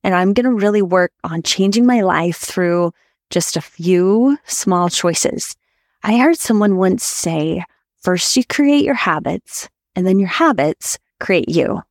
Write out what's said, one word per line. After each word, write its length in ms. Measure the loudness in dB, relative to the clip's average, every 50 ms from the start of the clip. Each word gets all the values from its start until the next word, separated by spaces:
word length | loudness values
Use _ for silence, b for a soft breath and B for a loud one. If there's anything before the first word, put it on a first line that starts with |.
| 0
And 120 | 0 0
I'm 180 | 2 2 2 2
gonna 200 | 2 2 0 0
really 280 | 2 0 2 2 2
work 300 | 0 2 2 2 2 0 _ _ -10
on 200 | -6 -6 -6 -4
changing 420 | -4 -2 0 0 2 2 4 4
my 160 | 4 4 2
life 360 | 2 2 0 0 0 -2 -4
through 560 | -4 -10 -8 -4 -2 -2 0 0 0 0 -2 -4 _ _ _ _ _ _ _
just 280 | -2 -2 -2 -2 -6
a 40 | -6
few 760 | -8 -8 _ -6 0 2 2 4 4 4 4 4 4 2 2 0 _
small 440 | -10 -8 -4 -2 0 0 2 0 0
choices. 680 | -2 0 -2 -2 -2 -2 -4 -6 -6 -8 -10 -12 -14 _ _ _ _ _ _ _ _ _
I 160 | -2 0 2
heard 200 | 4 4 2 2
someone 400 | 0 0 0 0 2 2 2 2
once 260 | 2 2 0 0 -2 -4
say, 600 | -8 -8 -6 -6 -4 -4 -2 -2 -2 -4 -6 -8 _ _ _ _ _ _ _
"First 360 | -2 -2 -2 0 -2 -2 0
you 60 | -2 -2
create 400 | _ -2 0 2 2 4 2 2
your 100 | 0 -2
habits, 720 | -2 -2 -4 -4 -4 -4 -6 -6 -6 _ -12 -14 -14 -14 -14 _ _ _ _ _
and 120 | -2 0
then 100 | 2 2
your 120 | 2 2 0
habits 680 | 0 0 2 2 2 2 0 -2 -2 _ -8 -10 -10 -10 _ _ _ _
create 300 | -4 0 0 0 0 0
you." 320 | 0 0 0 0 -2 -6 -8 _